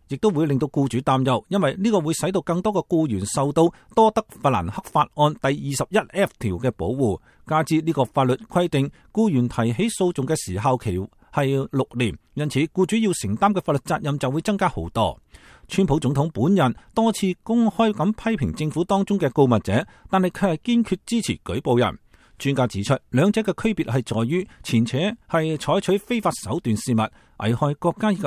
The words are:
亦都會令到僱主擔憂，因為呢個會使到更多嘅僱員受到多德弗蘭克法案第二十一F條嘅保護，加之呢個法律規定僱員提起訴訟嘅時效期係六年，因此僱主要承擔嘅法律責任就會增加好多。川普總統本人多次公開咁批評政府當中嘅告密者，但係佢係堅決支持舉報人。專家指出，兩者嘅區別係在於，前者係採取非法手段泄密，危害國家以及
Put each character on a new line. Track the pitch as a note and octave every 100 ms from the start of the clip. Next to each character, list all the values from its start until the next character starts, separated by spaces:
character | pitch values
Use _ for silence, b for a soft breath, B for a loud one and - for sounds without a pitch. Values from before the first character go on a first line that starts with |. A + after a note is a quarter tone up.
| -
亦 | C#3
都 | G#3+
會 | D3+ D#3+
令 | C3+
到 | D3
僱 | D3+ C3+
主 | A#2+
擔 | C#3 C3
憂， | C3 A#2+ -
因 | G3
為 | D3 D#3+
呢 | A3
個 | G#3
會 | D3+
使 | E3 D#3+
到 | F#3
更 | - E3+
多 | G#3+
嘅 | F#3+ -
僱 | E3 D#3
員 | G2 G2+
受 | - C#3+
到 | D3 E3 - b -
多 | A3
德 | A3 -
弗 | - C#3
蘭 | A2 E2+
克 | -
法 | - D#3 D3
案 | - D3
第 | D3 C3+
二 |
十 | D3 C#3 C3+ C#3
一 | G#3
F | - F#3 F#3+ -
條 | A2 F2
嘅 | B2+
保 | - E2+
護， | C3 B2 F2 b b
加 | - D#3
之 | D#3 D#3
呢 | D#3
個 | D3
法 | A#2+ C#3+
律 | C3
規 | - - F3 F3
定 | C#3 C#3 - b
僱 | G#3+ A3
員 | C3 A#2+
提 | - A2+
起 | A2+ A3+
訴 | - F3+
訟 | E3+ C3
嘅 | D#3
時 | -
效 | F#2 C3+ E3+
期 | A2 F2+ G2 _ b
係 | - C3+ C3+ C3+
六 | C3+ B2+
年， | A#2+ A2+ - _
因 | - D3
此 | C3
僱 | D#3+ -
主 | F#3 A3+
要 | A3
承 | E3 G2 G#2+
擔 | G3+
嘅 | F#3+
法 | -
律 | C#3+
責 | - D#3+
任 | D3 C#3+
就 | B2+
會 | D3+
增 | F#3+ G3
加 | F3+
好 | - E2
多。 | - G3 - _ B B B B
川 | - F3+
普 | D3+
總 | B2
統 | C#3 D#3+
本 | G2+ C#3+
人 | G3 B2+ - b
多 | - A3+
次 | G#3+ F#3+ F3
公 | - A#3 A3
開 | - A3
咁 | G#3 F3+
批 | A3 A3+ A3
評 | F#2
政 | - -
府 | D3
當 | F3 G3
中 | G3 G3
嘅 | D3
告 | D3+ C3+
密 | A2
者， | - A2 - b b
但 | F#3+
係 | F#3
佢 | - G3
係 | D#3
堅 | - A#3
決 | A3 F#3 -
支 | A#3
持 | - F#2+
舉 | - F2+
報 | - A#2+
人。 | G#2+ F#2 _ b b b
專 | C3+
家 | C3+ B2
指 | G2
出， | G2+ C3 _
兩 | B2 F#3+
者 | A3
嘅 | G#3 -
區 | A3
別 | G3+ -
係 | C3
在 | - G#2+ A#2
於， | F3 - B
前 | - A2+
者 | A#2 C3 G3 A#3 -
係 | E3 D#3+ D#3
採 | - F3+
取 | F#3 G3
非 | - A#3+
法 | F3+ -
手 | F#2 D#3
段 | A#2+ G#2+
泄 | -
密， | A2 A2 - b b
危 | G#2+
害 | A#2+ C#3+
國 | C#3+ E3+ -
家 | G#3+
以 |
及 | G3